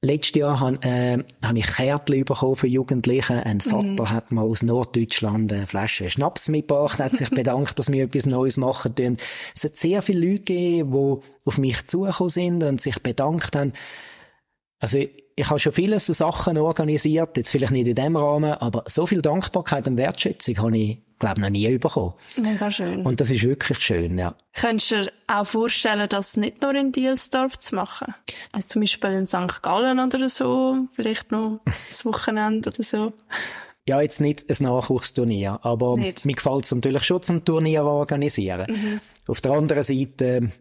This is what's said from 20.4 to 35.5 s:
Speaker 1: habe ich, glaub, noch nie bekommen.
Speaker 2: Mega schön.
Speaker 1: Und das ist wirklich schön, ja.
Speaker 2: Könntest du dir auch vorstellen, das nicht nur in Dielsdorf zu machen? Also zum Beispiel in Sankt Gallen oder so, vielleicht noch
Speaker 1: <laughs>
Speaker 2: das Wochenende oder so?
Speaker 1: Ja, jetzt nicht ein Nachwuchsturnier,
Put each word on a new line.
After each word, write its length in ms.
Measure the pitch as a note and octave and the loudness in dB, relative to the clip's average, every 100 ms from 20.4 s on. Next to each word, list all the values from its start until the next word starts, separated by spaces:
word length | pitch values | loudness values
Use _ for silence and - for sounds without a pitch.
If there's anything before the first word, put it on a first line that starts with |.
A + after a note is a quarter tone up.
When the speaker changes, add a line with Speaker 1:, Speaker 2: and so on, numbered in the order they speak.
| - G#2+ | -2 0
Speaker 1:
habe 180 | A2+ A2+ | 2 2
ich, 220 | G#2+ A2+ _ _ | 0 -2 _ _
glaub, 200 | G#2+ G2 | -2 0
noch 100 | G2+ | 0
nie 280 | G2+ G#2+ B2+ | 2 2 2
bekommen. 340 | - - F#2 - - - | 0 0 -2 -6 -12 -4
Speaker 2:
Mega 300 | G#3+ G#3 G#3 | -2 0 -2
schön. 340 | G3+ F3+ F#3+ | -4 -4 -2
Speaker 1:
Und 160 | F3+ B2 | -2 0
das 120 | B2 | 0
ist 100 | B2+ | 2
wirklich 360 | A#2 C#3 - C3+ | 2 0 -2 -2
schön, 400 | - F#2 E2+ F2+ | 0 0 0 -2
ja. 160 | F2 - _ | -4 -6 _
Speaker 2:
Könntest 380 | - A#3+ A3 - | -4 0 0 0
du 120 | A3 F#3+ | 0 -2
dir 60 | - _ | -8 _
auch 180 | G#3 G3+ | -2 0
vorstellen, 600 | A3 A#3 - A3+ G#3 G#3 | 0 0 0 0 0 0
das 280 | G3+ G3+ - | 0 0 0
nicht 240 | G#3 - | -2 -2
nur 140 | C#4 C#4 | 0 0
in 160 | C4+ | 0
Dielsdorf 640 | C4 C4 C4 - C4 C4 - | 0 0 0 0 0 -2 -2
zu 160 | - | -6
machen? 400 | G3 F#3 - - G#3 - - - | -4 -4 -6 -10 -10 -14 -14 -10
Also 160 | - - | -6 -2
zum 140 | - | 0
Beispiel 300 | G#3+ - G3+ | 0 0 0
in 140 | F#3+ F#3+ | 0 0
Sankt 380 | F3+ F3+ - | 0 -2 -4
Gallen 360 | - F#3 B3+ B3+ | 0 2 2 2
oder 300 | B3+ C4 C4 | 2 0 0
so, 480 | - C4 B3+ C4 C4 B3+ | 0 0 2 2 0 -2
vielleicht 400 | - A3 A3 - | -4 -2 -2 -4
noch 280 | G#3+ A3 G#3+ | -2 -2 -2
Speaker 1:
<laughs> 40 | - | -4
Speaker 2:
das 400 | - - - A#3 | -6 -4 -4 -2
Wochenende 640 | A3 - G#3+ G#3+ A3 A3 | -2 -2 0 0 0 -2
oder 140 | - | -4
so? 300 | A3 G#3+ G#3+ G#3+ - - - - - - - | -4 -2 -2 -4 -10 -8 -8 -12 -18 -10 0
Speaker 1:
Ja, 140 | C#3 | 2
jetzt 200 | D3 - | 2 2
nicht 240 | D3 D3 - | 2 0 -2
ein 160 | C3 | 0
Nachwuchsturnier, 960 | C3+ B2 B2 B2+ - - A#2+ G#2 G2 | 2 2 2 0 0 0 0 2 -2